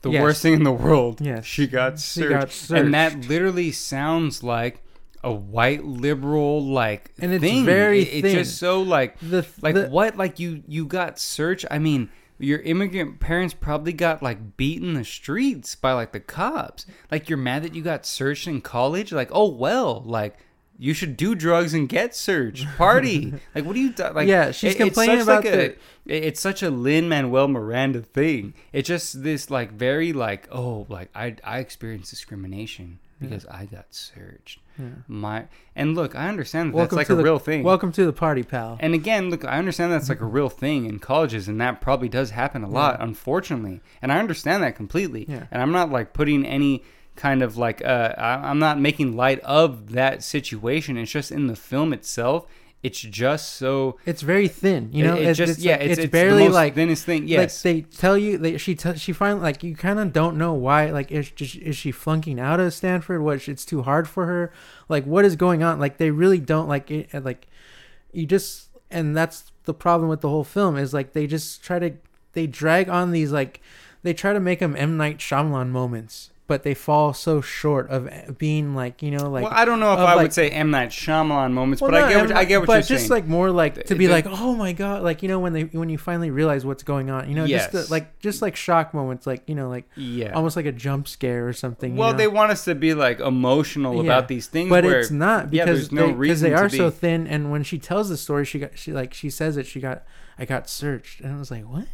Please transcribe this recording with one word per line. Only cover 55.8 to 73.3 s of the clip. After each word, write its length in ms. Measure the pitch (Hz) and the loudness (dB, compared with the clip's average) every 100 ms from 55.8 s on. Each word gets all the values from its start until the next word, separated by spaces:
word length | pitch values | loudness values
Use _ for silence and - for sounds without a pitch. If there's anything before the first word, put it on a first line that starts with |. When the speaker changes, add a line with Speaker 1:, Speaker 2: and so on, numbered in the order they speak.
Speaker 1:
it's, 80 | 143 | 2
Speaker 2:
it's 100 | 170 | 0
Speaker 1:
it's 80 | 156 | 2
Speaker 2:
barely, 320 | 165 185 202 | 4 6 10
Speaker 1:
the 60 | 170 | 10
most 40 | |
Speaker 2:
like, 220 | 185 151 143 | 8 4 4
Speaker 1:
thinnest 280 | 165 156 - | 2 0 0
thing. 160 | 165 | -2
Speaker 2:
like, 60 | 151 | 2
Speaker 1:
Yes. 320 | 165 180 - | 2 2 0
Speaker 2:
they 180 | 180 165 | 0 0
tell 340 | 156 - 185 202 | -2 0 4 4
you, 200 | 208 202 | 2 0
they, 200 | 160 165 | -2 -2
she 180 | - 170 | -4 -2
t-, 220 | 170 160 | -2 -4
she 140 | - | -6
finally, 300 | 165 202 208 | -2 0 0
like, 220 | 165 143 | -2 -2
you 120 | 170 160 | -8 -4
kinda 300 | 180 208 202 | -2 0 0
don't 320 | 147 165 156 | 2 2 0
know 160 | 170 | -2
why, 380 | 151 127 147 151 | 0 2 4 2
like, 180 | 147 135 | -2 -4
is, 200 | 151 139 - | -4 -6 -8
is, 160 | 135 - | -10 -8
is 200 | 160 143 | -8 -6
she 140 | 143 | -6
flunking 480 | 123 - 160 156 127 | -6 -2 -2 -2 -4
out 200 | 127 175 | 0 2
of 120 | 180 | 0
Stanford? 480 | 170 185 180 156 175 | 0 -2 -2 -2 -2
What, 240 | 151 143 - | 0 -2 -4
it's 180 | 139 - | -10 -6
too 160 | 151 | -4
hard 260 | 123 147 160 | 0 0 0
for 180 | - 175 | -4 -2
her? 240 | 175 170 - - - - | -2 -4 -8 -20 -20 -2
Like, 160 | 151 135 | -2 2
what 180 | 170 202 | 6 6
is 100 | 156 | 6
going 280 | 180 170 | 2 4
on? 160 | 165 151 | 2 2
Like, 180 | 143 - | -2 0
they 140 | 160 | 0
really 280 | 151 185 185 | 4 4 4
don't, 280 | 135 156 156 | 2 0 0
like, 240 | 143 - | -4 -4
it, 320 | 151 - 147 | -8 -6 -8
like, 240 | 135 123 - - - - - - _ | -8 -8 -12 -20 -20 -20 -20 -20 _
you 140 | 180 156 | -8 0
just, 420 | 190 190 - - - _ | 0 0 -14 -20 -20 _
and 240 | 170 156 156 | -4 0 0
that's 360 | 165 - - - | -2 -4 -20 -12
the 100 | - | -8
problem 360 | 151 175 170 165 | -2 2 2 2
with 120 | 156 | 0
the 80 | 151 | 0
whole 140 | 151 | 0
film 340 | 143 196 196 143 | -2 0 0 0
is, 160 | 139 | -2
like, 200 | 143 135 | -4 -4
they 140 | 156 147 | -4 -2
just 360 | 156 156 - | -4 -6 -14
try 160 | - 180 | -6 -2
to, 140 | 175 139 _ _ _ | -2 -6 _ _ _
they 120 | - 160 | -6 -4
drag 440 | 123 156 170 185 | -2 2 2 2
on 220 | 175 180 | 0 0
these, 200 | 170 151 | 0 0